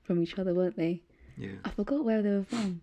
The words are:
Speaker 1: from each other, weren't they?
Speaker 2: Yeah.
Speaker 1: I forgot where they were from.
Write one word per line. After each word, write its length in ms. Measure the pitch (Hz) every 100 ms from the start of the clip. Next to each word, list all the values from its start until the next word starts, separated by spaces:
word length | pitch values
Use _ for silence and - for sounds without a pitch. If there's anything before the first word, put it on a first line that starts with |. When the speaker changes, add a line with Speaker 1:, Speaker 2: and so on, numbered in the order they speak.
Speaker 1:
from 180 | - 175
each 180 | 170 -
other, 140 | 185
weren't 240 | 175 180 -
they? 260 | 165 175 - - - -
Speaker 2:
Yeah. 140 | 110 98
Speaker 1:
I 60 | -
forgot 340 | - 202 285
where 160 | 233 220
they 100 | 208
were 120 | 202
from. 380 | 190 240 202 170